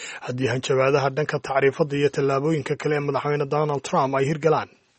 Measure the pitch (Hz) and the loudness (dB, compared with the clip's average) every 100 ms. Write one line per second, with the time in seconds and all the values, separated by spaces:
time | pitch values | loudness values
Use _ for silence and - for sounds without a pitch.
0 | - - - 127 135 127 - 131 131 143 | -16 -12 -8 -2 -2 -2 0 2 4 2
1 | 135 135 147 147 - 135 135 131 156 143 | 2 -2 -2 -4 -2 2 2 2 0 0
2 | 143 151 139 135 147 160 127 143 151 147 | 0 2 0 0 0 -2 -2 -4 -2 -2
3 | 143 151 147 147 139 147 151 143 - 139 | 0 -2 -2 -2 0 0 0 -2 -2 0
4 | 135 135 139 156 156 143 101 _ _ | 2 2 0 2 2 2 0 _ _